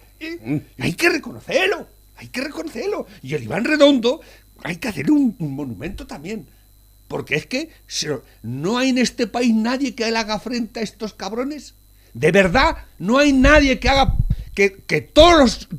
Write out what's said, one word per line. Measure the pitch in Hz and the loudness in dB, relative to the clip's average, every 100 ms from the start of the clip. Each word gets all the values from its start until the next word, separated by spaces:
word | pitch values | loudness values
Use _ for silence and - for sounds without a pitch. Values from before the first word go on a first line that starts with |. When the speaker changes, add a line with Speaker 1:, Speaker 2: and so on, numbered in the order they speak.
| - _ | -20 _
Speaker 1:
¿eh? | 320 339 | -12 -10
Speaker 2:
Mm. | 113 147 - - | -6 -6 -6 -8
Speaker 1:
Hay | 127 | -6
que | 170 339 | -2 0
reconocerlo, | 330 240 117 - 233 381 349 - - - - | 0 -6 -14 -6 -2 0 -2 -8 -20 -20 -20
hay | 123 | -14
que | 254 | -10
reconocerlo. | 294 311 320 - 392 233 - - | -8 -8 -10 -8 -6 -6 -10 -14
Y | 131 | -8
el | 151 | -8
Iván | 113 156 | -4 -4
Redondo, | 247 302 294 277 226 320 - - _ - | -2 4 6 6 2 -4 -8 -20 _ -14
hay | - 175 | -10 -8
que | 247 | -6
hacerle | 185 135 | -4 0
un, | 302 262 - | 2 2 -2
un | 156 | -6
monumento | 139 139 98 156 202 139 | -6 -8 -10 -10 -12 -14
también. | 180 160 214 143 _ _ _ _ _ - | -14 -12 -12 -14 _ _ _ _ _ -12
Porque | 151 123 147 | -10 -4 -4
es | - | -4
que | 254 320 - - | -8 -8 -14 -12
se | - 151 | -8 -6
lo, | 131 - - | -8 -10 -16
no | 110 127 165 247 | -12 -6 -4 0
hay | 262 | 0
en | 254 | 2
este | 240 - 208 | 0 -2 -4
país | 254 254 | 0 2
nadie | 220 226 262 277 | 2 0 -2 -4
que | - 220 | -4 -4
le | 226 | -2
haga | 214 214 | -4 -6
frente | 226 240 226 - | -6 -8 -8 -8
a | |
estos | 214 - 214 | -10 -10 -12
cabrones. | - 190 220 277 302 - - _ _ _ | -10 -10 -6 -8 -10 -14 -20 _ _ _
De | 117 151 | -2 2
verdad, | 185 185 165 311 - - - | 4 4 2 0 -2 -10 -8
no | 175 262 | 0 2
hay | 294 | 4
nadie | 269 269 302 277 254 | 4 6 6 6 2
que | 240 | 0
haga, | 277 233 - - - - | 2 2 2 0 -2 -4
que, | - 196 - - | 0 0 0 -2
que | 156 | -2
todos | - 294 339 330 | 2 6 8 8
los, | 254 - - | 6 2 -8